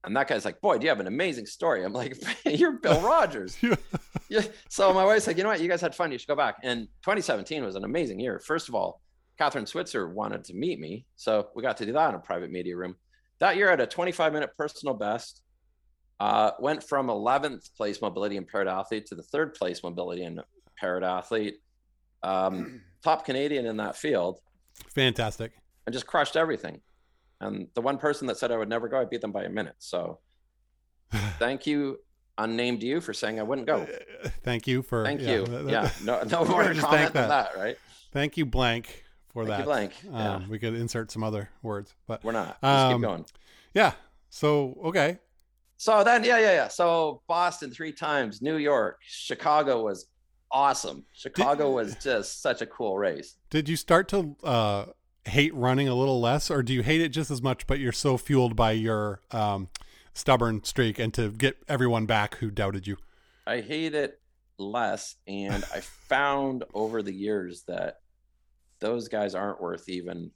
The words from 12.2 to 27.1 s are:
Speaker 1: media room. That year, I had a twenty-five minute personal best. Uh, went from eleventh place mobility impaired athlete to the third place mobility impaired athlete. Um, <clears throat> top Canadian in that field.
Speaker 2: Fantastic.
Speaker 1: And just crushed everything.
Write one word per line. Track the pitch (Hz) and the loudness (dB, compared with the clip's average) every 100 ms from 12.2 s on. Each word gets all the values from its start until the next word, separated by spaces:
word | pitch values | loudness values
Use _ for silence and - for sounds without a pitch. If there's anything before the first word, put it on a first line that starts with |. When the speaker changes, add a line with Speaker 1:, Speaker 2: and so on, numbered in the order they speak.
| - 87 90 | -6 -6 -6
Speaker 1:
media | 90 87 | -8 -6
room. | 87 90 - _ _ _ _ | -6 -8 -10 _ _ _ _
That | 185 180 | 0 4
year, | 196 | 4
I | |
had | 165 | 4
a | 117 | 2
twenty-five | - 180 175 160 | 0 -4 0 0
minute | 151 143 - | 0 -4 -6
personal | 147 - 143 | -8 -6 -6
best. | 110 104 117 - - _ _ _ _ _ _ _ _ | -4 -2 -4 -6 -20 _ _ _ _ _ _ _ _
Uh, | 104 107 107 - | 2 4 4 2
went | 131 156 | -2 -2
from | - 139 127 | -2 -2 0
eleventh | 104 110 139 151 123 - _ | 0 2 2 0 -6 -16 _
place | 107 98 | -4 -2
mobility | 107 90 104 101 | -4 -2 -2 -4
impaired | 92 104 95 | -4 -2 0
athlete | 92 98 110 107 | -2 -4 -6 -6
to | |
the | 87 | -16
third | - 147 160 | -6 -4 -4
place | 160 90 87 | -2 -4 -4
mobility | 87 87 90 87 | -8 -6 -6 -6
impaired | 87 82 - _ _ - 92 90 | -8 -10 -14 _ _ -8 -4 -2
athlete. | 92 92 - 113 107 - _ _ _ _ _ _ | -2 -2 -2 -2 -4 -8 _ _ _ _ _ _
Um, | 92 95 95 95 - 123 - | -2 0 0 -2 -8 -12 -20
<clears throat> | _ | _
top | 160 156 - | 0 0 0
Canadian | 131 147 143 117 | -2 0 -2 -2
in | 107 | -4
that | 104 - | -6 -4
field. | 156 113 87 - _ _ _ - - | -2 0 0 -4 _ _ _ -20 -8
Speaker 2:
Fantastic. | - 131 117 110 - 113 _ _ _ - | 0 2 2 -4 -4 -10 _ _ _ -8
Speaker 1:
And | |
just | 123 - | -8 -2
crushed | 170 143 160 | 0 2 2
everything. | 160 131 85 - _ _ _ | 0 -2 -6 -14 _ _ _